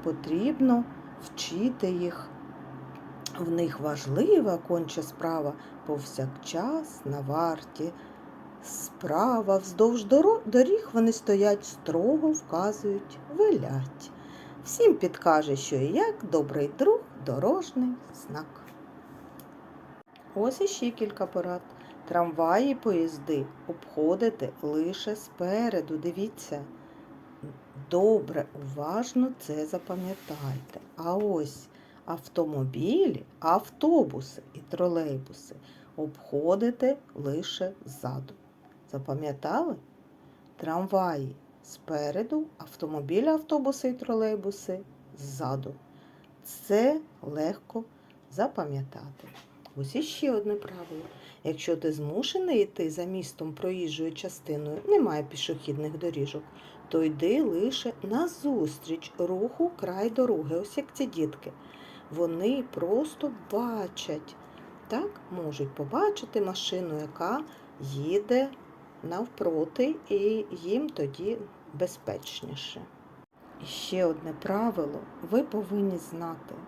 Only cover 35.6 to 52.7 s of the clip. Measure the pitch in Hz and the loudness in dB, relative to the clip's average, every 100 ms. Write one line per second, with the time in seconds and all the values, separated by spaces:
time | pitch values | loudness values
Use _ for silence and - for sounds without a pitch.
35.6 | - - - - 151 - - 143 160 196 | -20 -20 -18 -6 -6 -6 -4 0 4 4
36.6 | 233 240 262 277 - - 143 151 196 - | 4 4 2 2 -4 -6 -4 -2 -4 -4
37.6 | 185 196 - - 127 135 135 - - - | -6 -6 -16 -8 -6 -6 -10 -16 -20 -20
38.6 | - - - 143 135 143 151 139 151 214 | -20 -20 -10 -10 -4 -4 -4 -4 -2 0
39.6 | 339 220 - - - - - - - - | 0 -4 -10 -20 -20 -20 -20 -20 -20 -10
40.6 | - 165 190 190 185 151 135 135 - - | -4 -2 2 2 2 0 -6 -8 -20 -20
41.6 | - - - 151 147 170 233 311 311 - | -20 -18 -6 -2 -2 -2 0 -2 -2 -10
42.6 | - - 156 156 139 175 294 311 311 302 | -20 -10 -6 -4 0 2 4 2 2 2
43.6 | 269 277 262 247 - 226 220 214 196 202 | 2 0 -2 -2 -2 0 2 0 -4 -6
44.6 | - 185 202 - - - 139 135 143 135 | -6 -8 -8 -20 -20 -14 -10 -4 -2 -2
45.6 | 131 - - - - - - - - - | -4 -12 -18 -20 -20 -20 -20 -20 -16 -16
46.6 | - 202 247 311 - - - 147 156 202 | 2 6 6 4 -2 -12 -8 -2 -2 -4
47.6 | - 226 226 - - - - 135 254 - | -8 -10 -10 -18 -20 -20 -14 -2 -2 0
48.6 | 156 139 135 - 139 139 - - - - | -4 -4 -6 -10 -16 -18 -20 -20 -20 -20
49.6 | - 139 139 247 302 - 285 226 208 208 | -16 -8 -4 -4 -4 -2 0 2 0 -2
50.6 | 196 185 170 156 165 - - - - 156 | -4 -14 -12 -12 -12 -18 -20 -8 -6 -4
51.6 | - 165 160 151 147 170 - 381 370 254 | -2 0 0 -2 -2 -2 -2 0 2 4
52.6 | 202 | 2